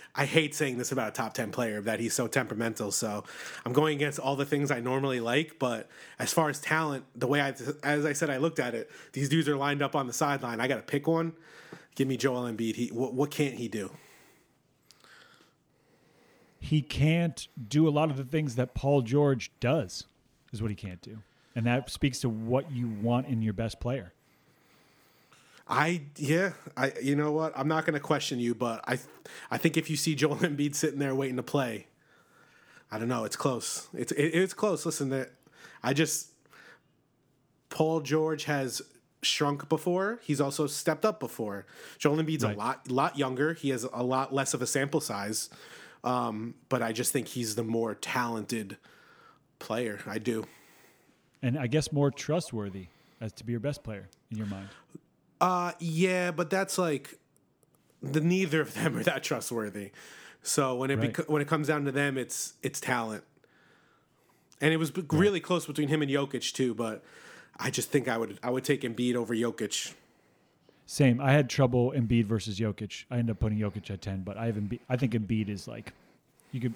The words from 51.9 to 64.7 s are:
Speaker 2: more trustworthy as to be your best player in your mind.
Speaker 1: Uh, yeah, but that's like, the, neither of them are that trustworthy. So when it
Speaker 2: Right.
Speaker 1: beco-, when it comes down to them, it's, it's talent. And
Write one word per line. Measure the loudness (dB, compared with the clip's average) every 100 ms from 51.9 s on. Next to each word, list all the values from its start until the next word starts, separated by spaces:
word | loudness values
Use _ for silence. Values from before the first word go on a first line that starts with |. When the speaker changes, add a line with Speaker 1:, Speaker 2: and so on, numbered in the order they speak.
Speaker 2:
more | 2 2
trustworthy | 2 -2 -2 -2 -6 -6 -8 -14 _ _ -10
as | -10
to | -8
be | -6
your | -4
best | -4 -6
player | -8 -12 -14 _ -10
in | -6
your | -4
mind. | -6 -10 -16 _ -20 _ _ _ 0
Speaker 1:
Uh, | 2 2 -2 -4
yeah, | -2 2 4 4 0
but | 0 0
that's | 0 0 0
like, | 0 0 -4 -20 _ _ _ _ _ _ _ _
the, | -2 2
neither | 4 4 4 2
of | 0
them | 0 0
are | 2
that | 2 0
trustworthy. | 0 -2 -2 -2 -4 -6 -12 -14 -20 -20 -20 -12
So | -4 2 2
when | 2 2
it | 2
Speaker 2:
Right. | 0
Speaker 1:
beco-, | 0 0
when | 0
it | 2
comes | 2 2
down | 2 2
to |
them, | 0 0 0
it's, | -4 -6 -8 -6
it's | -6 -4
talent. | -2 0 0 -6 -10 _ _ _ _ _ _ _ _ _ _ _ _ 0
And | 2